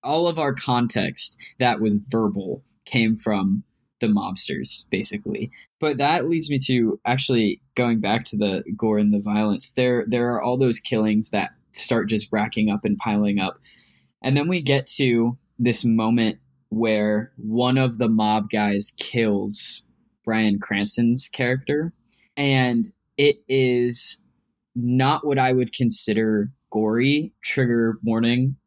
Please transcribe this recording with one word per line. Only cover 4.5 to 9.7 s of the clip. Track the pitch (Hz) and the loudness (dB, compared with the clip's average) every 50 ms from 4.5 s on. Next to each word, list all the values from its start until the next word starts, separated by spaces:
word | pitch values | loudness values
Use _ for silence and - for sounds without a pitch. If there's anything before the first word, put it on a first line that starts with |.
| - - - - - - - _ | -6 -6 -6 -6 -8 -8 -6 _
basically. | - 95 - - - - - - - - 113 131 - - - _ _ _ | -6 -4 -4 -6 -8 -8 -8 -8 -8 -8 -8 -10 -12 -20 -20 _ _ _
But | 156 151 143 127 | -4 -2 -2 0
that | 143 143 165 175 127 160 | 0 2 2 0 0 0
leads | 170 160 147 143 | -2 -2 -2 -2
me | 143 135 135 | -2 -2 0
to | - 131 123 113 110 - - _ | 2 2 2 2 2 0 -2 _
actually | 117 123 135 - - 131 117 110 101 - - _ _ _ | -2 -2 0 0 0 2 2 2 0 -2 -4 _ _ _
going | - 123 120 117 113 | -2 0 0 0 0
back | 107 98 110 117 - | 0 0 -2 -2 -2
to | - - 104 | -4 -4 -2
the | 107 98 92 87 - - 110 | -2 0 -2 -4 -6 -8 -6
gore | 104 113 110 107 | -2 0 0 2
and | 104 104 104 | 4 4 4
the | 104 101 | 2 2
violence. | 101 104 104 107 107 107 101 - - - | 0 0 0 0 2 0 0 -2 -6 -6